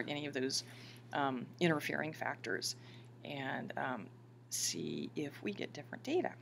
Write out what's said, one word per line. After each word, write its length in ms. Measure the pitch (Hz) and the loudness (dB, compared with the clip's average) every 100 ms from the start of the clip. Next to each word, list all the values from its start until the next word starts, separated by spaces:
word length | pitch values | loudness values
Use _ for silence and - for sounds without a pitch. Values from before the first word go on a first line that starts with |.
| 127 | 4
any 200 | 147 147 | 0 0
of 60 | |
those, 300 | 139 131 - - - - - - | 2 4 2 0 -8 -12 -14 -2
um, 360 | 147 139 127 - - | 4 4 2 -2 4
interfering 540 | 175 151 - 143 151 | 6 6 4 0 0
factors 640 | - - 139 - 95 - - - - - - - | 0 -2 -2 0 0 0 -4 -8 -14 -14 -12 -6
and, 480 | 143 135 139 - - | -4 0 0 -2 0
um, 280 | 139 123 92 - - - - | 2 0 -4 -12 -18 -20 -6
see 580 | - - 87 78 78 71 - | 0 2 2 0 0 -2 -2
if 260 | 143 - | -4 -2
we 120 | 208 | -2
get 200 | 202 - | -2 -4
different 300 | - - - | -6 -8 -6
data. 280 | - 349 - - | 2 2 2 -2